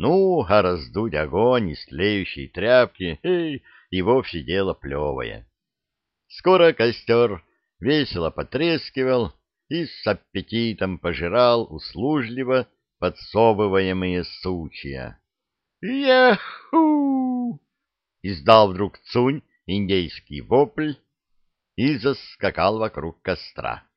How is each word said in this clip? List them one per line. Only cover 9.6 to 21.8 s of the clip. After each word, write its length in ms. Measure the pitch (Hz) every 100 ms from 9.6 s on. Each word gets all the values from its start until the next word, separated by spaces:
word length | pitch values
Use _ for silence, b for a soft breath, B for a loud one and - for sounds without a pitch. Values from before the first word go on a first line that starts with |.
| _
и 160 | 165
с 220 | 160 - -
аппетитом 920 | 98 _ 101 - 117 117 101 95 87
пожирал 680 | 87 82 85 113 123 120 110
услужливо 960 | 76 - 85 127 151 113 123 127 131 123 _ _ _
подсовываемые 1300 | 90 - - 110 113 104 104 95 92 92 92 90
сучья. 960 | 85 - 92 90 78 - 69 67 64 - _ _ _ _ _ _
«Яху!» 1800 | 190 269 277 254 254 202 - - - 330 311 294 277 269 254 247 240 151 _ _ _ _ _ _
издал 480 | 95 87 69 113 101
вдруг 260 | 92 101 -
Цунь 420 | - 123 123 147 - _ -
индейский 720 | 101 95 95 80 - - 73
вопль 540 | 98 123 143 - 156 139 _ _ _ _ _ _ _
и 220 | -